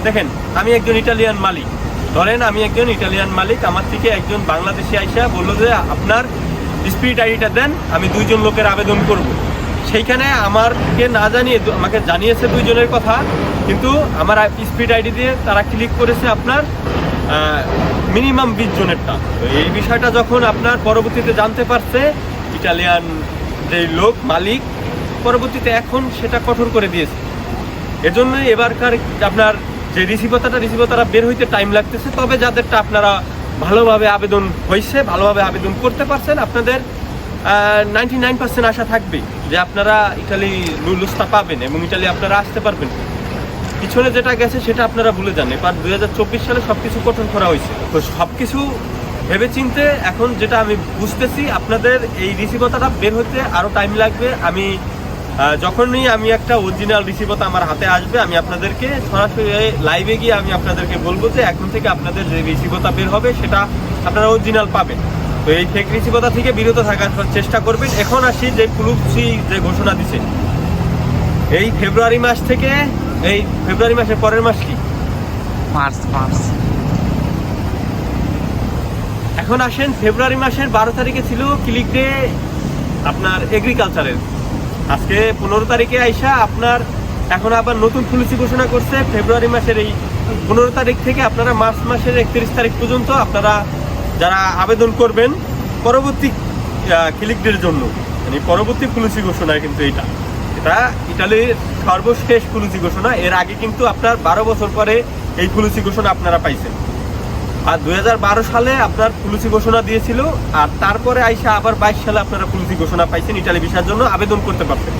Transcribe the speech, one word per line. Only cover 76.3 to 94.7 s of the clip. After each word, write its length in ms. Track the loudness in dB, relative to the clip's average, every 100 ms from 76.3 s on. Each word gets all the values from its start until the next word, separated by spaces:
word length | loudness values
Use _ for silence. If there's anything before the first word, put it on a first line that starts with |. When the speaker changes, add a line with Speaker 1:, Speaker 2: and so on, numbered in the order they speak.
| 0 0 0 0 0 0 0 0 0 -2 -2 -4 -4 -4 -4 -4 -4 -4 -2 -2 -2 -2 -2 -2 -2 -4 -4 -4 -4 -4 -4
Speaker 1:
এখন 180 | 0 0 0
আসেন, 220 | 0 -2 0
ফেব্রুয়ারি 360 | 0 2 0 2
মাসের 260 | 0 0 0 2
বারো 140 | 2 0
তারিখে 220 | -2 -2 -2
ছিল 120 | -2 0 0 0
ক্লিক 220 | 0 0 0
ডে 120 | 0 0 -2 -2 -4 -4 -4 -4 -4 -2 -2
আপনার 280 | -2 0 0 0 0
এগ্রিকালচারের। 600 | 0 0 0 0 -2 -2 -4 -4 -4 -4 -4 -4 -2
আজকে 240 | -2 0 2 2 0
পনেরো 240 | 0 0 2
তারিখে 240 | 2 2 2 2
আইসা 260 | 2 2 4 2
আপনার 320 | 2 2 0 0 -4 -4 -4 -2 0
এখন 160 | 2 2
আবার 140 | 2 2 2
নতুন 180 | 2 0
পলিসি 260 | 0 0 0
ঘোষণা 220 | 0 2 2
করছে। 220 | 2 0 0 0
ফেব্রুয়ারি 360 | 0 2 4 4 2
মাসের 220 | 2 0
এই 60 | 0 -2 -4 -4 -2 -2 2
পনেরো 240 | 4 4 2
তারিখ 160 | 0 0 0
থেকে 160 | 0 0
আপনারা 220 | 2 0 2
মার্চ 180 | 2 0 -2
মাসের 260 | 0 2 2
একত্রিশ 280 | 2 0 -2 0
তারিখ 160 | 0 0
পর্যন্ত 300 | 0 0 2 2 2
আপনারা 280 | 2 2 2 0 -4 -4 -4 -4 0
যারা 180 | 2 2 0 0
আবেদন 280 | 2